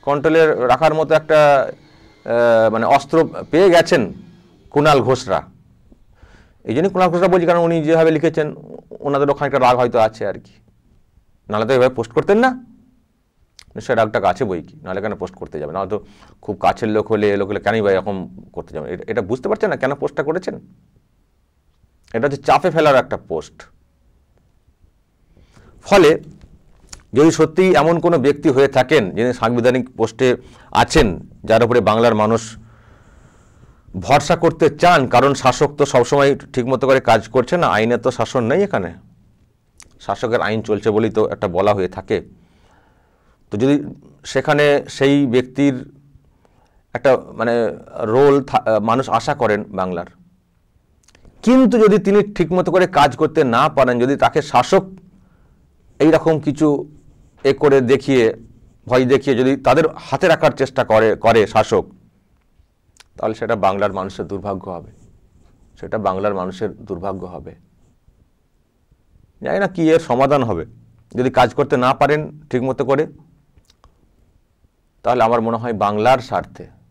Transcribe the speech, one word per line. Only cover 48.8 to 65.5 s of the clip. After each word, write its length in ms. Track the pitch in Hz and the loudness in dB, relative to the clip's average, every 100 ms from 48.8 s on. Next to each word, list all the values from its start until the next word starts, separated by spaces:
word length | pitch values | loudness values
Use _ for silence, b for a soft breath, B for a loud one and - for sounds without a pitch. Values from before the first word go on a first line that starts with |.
মানুষ 280 | 107 120 120 | 0 -2 0
আশা 240 | 113 113 143 | -4 -2 -4
করেন 280 | 117 104 | -2 -2
বাংলার, 420 | 107 95 92 87 - _ _ _ _ _ _ _ _ _ _ _ - _ | -4 -8 -6 -8 -12 _ _ _ _ _ _ _ _ _ _ _ -20 _
কিন্তু 320 | - 262 254 240 | 2 4 4 4
যদি 200 | 214 208 | 4 4
তিনি 200 | 185 202 202 | 4 2 0
ঠিকমতো 380 | - 160 180 175 | -2 -2 0 0
করে 160 | 180 185 | 0 2
কাজ 280 | - 143 - | 2 0 2
করতে 280 | 156 156 | -2 0
না 260 | 139 117 151 | 0 2 0
পারেন, 300 | 151 127 120 | 2 0 2
যদি 180 | 127 143 | 0 0
তাকে 240 | 117 156 | 0 0
শাসক 420 | - 120 127 175 185 - - _ _ _ _ _ _ _ _ _ | 0 0 2 0 0 -18 -20 _ _ _ _ _ _ _ _ _
এই 120 | 156 | 2
রকম 280 | 160 165 156 | 2 0 -2
কিছু 520 | 151 135 156 143 - - - _ _ _ | -2 -2 0 0 -6 -18 -20 _ _ _
এ 100 | 135 | -2
করে 280 | 135 147 135 | 0 2 2
দেখিয়ে, 520 | 120 131 - 131 113 - - - _ _ - | 2 0 2 2 2 -2 -16 -20 _ _ -2
ভয় 180 | 127 127 | 0 2
দেখিয়ে 300 | 131 135 123 | 0 0 0
যদি 220 | 127 135 | 0 0
তাদের 280 | - 135 160 - - | 2 2 0 -4 -8
হাতে 200 | 139 185 | -2 0
রাখার 240 | 156 156 | 2 0
চেষ্টা 320 | 147 131 - | 0 -4 -4
করে, 320 | 120 110 110 98 | 2 4 4 2
করে 320 | 113 113 98 | 2 2 2
শাসক, 380 | 110 110 101 - - _ _ _ _ _ _ _ _ _ _ _ - | 2 2 0 -2 -14 _ _ _ _ _ _ _ _ _ _ _ -8
তাহলে 180 | 110 110 | -8 -6
সেটা 200 | 110 113 | -6 -2
বাংলার 380 | 98 98 104 | -2 0 -4
মানুষের 340 | 98 95 - 85 | -4 -10 -10 -10
দুর্ভাগ্য 440 | 98 101 98 95 | -10 -8 -10 -10
হবে, 200 | 87 85 - - _ _ _ _ | -14 -16 -20 -20 _ _ _ _